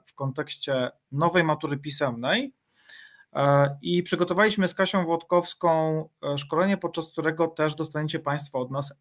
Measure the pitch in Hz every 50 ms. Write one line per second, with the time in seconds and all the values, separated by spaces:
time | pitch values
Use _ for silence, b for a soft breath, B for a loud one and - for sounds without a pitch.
0 | _ - - - 139 135 127 - 147 - - - - 143 139 127 127 - - _
1 | _ _ 135 143 160 175 175 - 165 156 151 151 - 147 143 139 - 151 135 -
2 | 151 131 117 117 120 139 180 233 285 269 - _ _ B B B B B B B
3 | B B B B B B _ 143 139 143 143 139 143 139 143 - - 170 175 175
4 | 175 - 190 170 175 180 180 180 214 214 208 208 190 180 - - 190 185 - 190
5 | 175 165 170 165 - - 180 175 175 - - - - 170 165 160 160 160 156 156
6 | 156 - _ _ - 143 143 143 143 143 160 156 185 196 202 190 - 165 - 170
7 | 160 - - - 151 160 160 160 165 160 - - 156 156 151 156 156 147 - 151
8 | 151 151 160 151 - 143 143 147 147 - - 131 127 123 135 139 139 - - -